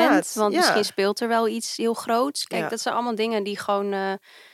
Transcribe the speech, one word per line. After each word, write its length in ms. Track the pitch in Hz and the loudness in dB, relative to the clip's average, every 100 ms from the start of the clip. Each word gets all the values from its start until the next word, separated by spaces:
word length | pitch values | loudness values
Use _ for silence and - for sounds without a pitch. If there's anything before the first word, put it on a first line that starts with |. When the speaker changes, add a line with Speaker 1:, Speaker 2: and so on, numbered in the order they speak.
Speaker 1:
Inderdaad, 300 | 226 196 - | 6 4 2
Speaker 2:
Want 180 | 220 208 | 0 2
Speaker 1:
ja. 60 | 311 | 4
Speaker 2:
misschien 280 | 330 190 208 | 4 4 0
speelt 340 | - 196 208 | 0 0 0
er 80 | 233 | 0
wel 200 | 226 226 | 2 2
iets 300 | 226 - - | -2 -6 -4
heel 160 | 226 | -2
groots. 520 | 233 - 233 269 - - | -2 0 0 0 -4 -6
Kijk, 160 | 233 | -4
Speaker 1:
Ja. 60 | 156 | -4
Speaker 2:
dat 120 | 226 | -4
zijn 120 | 254 233 | -4 -2
allemaal 200 | 240 220 | -2 -2
dingen 280 | 226 220 | -2 -2
die 140 | 202 202 | -2 -6
gewoon, 340 | - 202 202 | -2 -2 0
eh, 160 | 196 190 | -2 -2
het 100 | 196 _ - - | -4 _ -20 -20